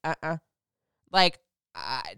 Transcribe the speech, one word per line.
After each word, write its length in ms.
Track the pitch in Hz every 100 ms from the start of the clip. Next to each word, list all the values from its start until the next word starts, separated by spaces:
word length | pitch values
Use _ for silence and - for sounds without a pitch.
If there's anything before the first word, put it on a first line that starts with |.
Uh-uh. 360 | 156 - 156 165 - _ _ _ _ _ _
Like, 260 | 190 180 - _ _ _
uh, 280 | - 101 131 -